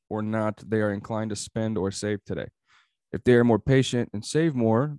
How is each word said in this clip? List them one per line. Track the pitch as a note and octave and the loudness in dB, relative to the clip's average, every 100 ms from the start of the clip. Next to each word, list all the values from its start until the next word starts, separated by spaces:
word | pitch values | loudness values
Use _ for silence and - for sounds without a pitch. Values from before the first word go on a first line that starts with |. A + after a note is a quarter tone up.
| _ | _
or | G#2+ | -6
not | G#2+ A2 G#2+ G#2+ - | -4 -2 -2 -4 -4
they | A2 | -2
are | G#2+ | 0
inclined | G2+ - A2 A2 | -2 -6 -6 -6
to | G2+ | -8
spend | - A#2 A2 G#2+ | -8 -4 -4 -2
or | F#2+ | -4
save | - G#2 G#2 | -4 -4 -4
today. | - F2+ - _ _ _ _ _ _ | -6 -8 -8 _ _ _ _ _ _
If | - | -2
they | - | 4
are | A#2+ | 6
more | A#2+ G#2+ | 6 2
patient | - C3+ B2+ B2 A2+ | 4 2 2 -2 -4
and | G#2 | -8
save | - D3+ E3 C3 | -4 0 0 2
more, | A2+ A2+ D3 | 2 2 0